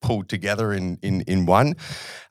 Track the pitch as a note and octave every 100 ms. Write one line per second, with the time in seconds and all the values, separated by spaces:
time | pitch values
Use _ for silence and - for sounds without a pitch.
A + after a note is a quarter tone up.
0 | A#2+ A2 F#2+ G2 F#2+ G#2 A2 G2 F2+ F2
1 | G2+ F#2+ - F#2 F2 G2 C#3+ F3+ - -
2 | - - -